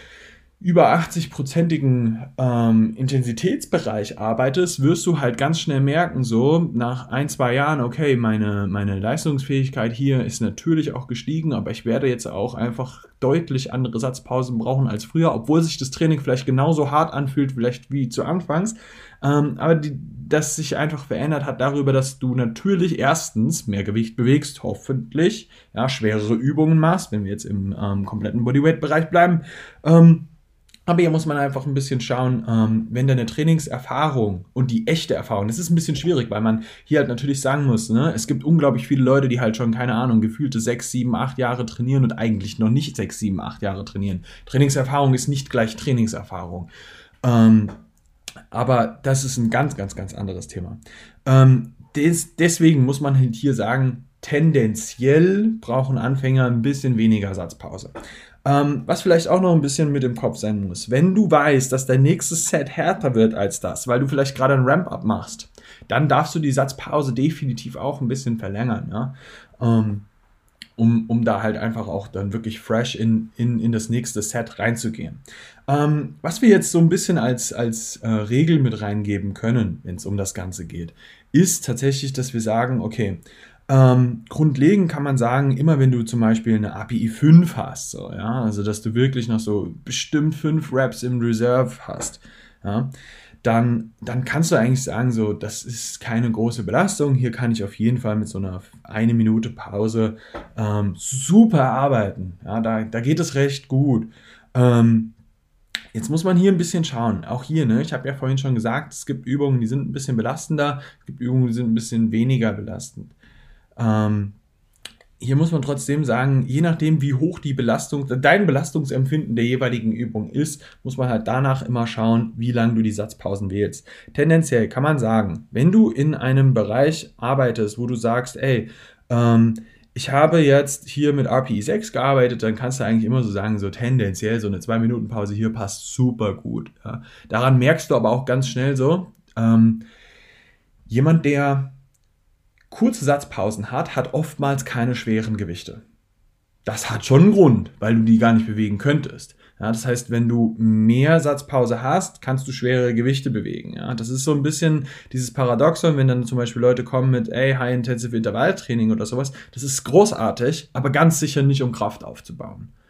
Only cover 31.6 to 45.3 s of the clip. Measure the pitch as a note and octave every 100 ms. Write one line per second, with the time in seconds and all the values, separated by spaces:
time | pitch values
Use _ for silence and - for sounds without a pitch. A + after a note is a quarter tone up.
31.6 | D3 C#3 C3+ B2+ - B2 B2+ B2 A#2 A2+
32.6 | A2 A2 A2+ A#2 C3+ B2+ A2+ - D#3 D#3+
33.6 | - C3 - B2+ D#3 C3+ G#2+ F#2 - -
34.6 | C3 A2+ A2+ E3 - - - G#2+ G#2 A2+
35.6 | E3+ E3 - C#3+ E3 D#3 A#2 G#2 A2 A2
36.6 | - - - D3+ C3+ A#2+ C#3 C#3 C3 C#3+
37.6 | C#3 A2 - A2+ D#3 - - C#3 D3 E3
38.6 | C#3+ C3+ - C#3 B2+ C#3 C3+ A#2+ A#2+ A2+
39.6 | A#2 A2+ B2 A2+ B2+ A2 A2 A2 C#3+ A2+
40.6 | A2+ A#2+ - B2+ B2 A2+ C3 C3+ B2 B2
41.6 | A2+ - A#2+ C3+ A#2+ - A2+ G#2 F#2+ -
42.6 | A2 C3 D3+ - F#2+ - G#2+ F#2+ - -
43.6 | G2+ F#2+ - G2+ G2+ F2+ - - - C3
44.6 | C#3 C#3 B2+ C#3+ C#3 B2+ -